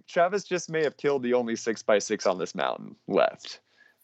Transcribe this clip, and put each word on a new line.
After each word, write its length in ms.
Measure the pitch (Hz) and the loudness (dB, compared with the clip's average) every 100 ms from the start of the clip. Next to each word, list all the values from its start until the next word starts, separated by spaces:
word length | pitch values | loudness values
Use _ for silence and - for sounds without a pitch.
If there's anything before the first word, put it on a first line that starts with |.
| - | -4
Travis 380 | 175 180 196 | 0 2 0
just 220 | - 180 - | -4 -6 -2
may 160 | 160 | 0
have 140 | 143 - | 0 0
killed 240 | 143 139 | 0 0
the 140 | 120 | 2
only 200 | 123 117 | 2 2
six-by-six 720 | 110 117 104 - 101 - 104 | -4 -4 -2 2 2 2 -2
on 140 | 101 90 | 0 0
this 160 | 80 | -4
mountain 400 | 85 65 50 53 - - | -4 -4 -4 -10 -14 0
left. 520 | 90 - - - - _ _ _ _ | 2 2 0 -14 -18 _ _ _ _